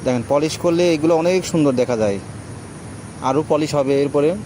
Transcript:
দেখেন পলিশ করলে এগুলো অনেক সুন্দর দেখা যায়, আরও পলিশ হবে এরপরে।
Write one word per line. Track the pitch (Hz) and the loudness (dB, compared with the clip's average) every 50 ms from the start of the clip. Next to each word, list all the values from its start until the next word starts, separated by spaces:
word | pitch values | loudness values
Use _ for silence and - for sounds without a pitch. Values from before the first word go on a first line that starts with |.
| - | 0
দেখেন | 131 127 123 113 - | 0 0 0 0 0
পলিশ | 139 143 151 160 156 - | 0 2 2 0 -4 0
করলে | - 175 170 170 175 175 | 0 2 2 4 4 4
এগুলো | 165 151 151 165 170 | 2 2 4 2 2
অনেক | 160 165 175 185 190 175 | 4 2 2 2 0 0
সুন্দর | - - 165 151 143 | 0 0 2 2 4
দেখা | 127 123 123 120 127 | 4 2 2 0 2
যায়, | 110 110 104 101 98 - - - - - - - - - - - - - - - - - - - - | 0 2 0 0 -2 -6 -12 -14 -14 -14 -14 -14 -16 -16 -16 -16 -16 -16 -16 -16 -14 -16 -16 -14 -4
আরও | - 127 131 143 156 - | -2 0 0 0 0 0
পলিশ | 160 151 156 147 147 | 0 0 0 0 0
হবে | 147 135 135 139 139 | 0 0 2 2 2
এরপরে। | 143 139 - 147 143 156 180 214 208 | 0 0 0 2 2 2 0 -2 -8